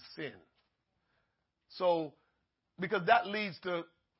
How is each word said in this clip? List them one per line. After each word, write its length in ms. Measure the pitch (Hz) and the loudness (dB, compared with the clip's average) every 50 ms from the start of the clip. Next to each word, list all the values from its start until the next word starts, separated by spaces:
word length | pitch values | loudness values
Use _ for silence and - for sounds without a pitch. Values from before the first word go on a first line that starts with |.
| - - - | -14 -16 -12
sin. 180 | - 156 131 110 92 - _ _ _ _ _ _ _ _ _ _ _ _ _ _ _ _ _ _ _ _ _ _ _ _ - | -10 -10 -10 -10 -14 -20 _ _ _ _ _ _ _ _ _ _ _ _ _ _ _ _ _ _ _ _ _ _ _ _ -14
So, 440 | - - 185 180 170 165 160 143 - _ _ _ _ _ _ _ _ _ _ _ _ - | -4 0 2 4 4 2 0 -4 -8 _ _ _ _ _ _ _ _ _ _ _ _ -6
because 280 | 180 185 214 196 170 | -4 -2 -2 0 4
that 200 | 185 226 233 - | 4 4 4 4
leads 320 | 196 202 214 214 196 147 - | 0 -2 -4 -4 -4 -6 -8
to 240 | - 185 175 170 170 - _ _ _ _ _ | -6 -4 -4 -4 -4 -8 _ _ _ _ _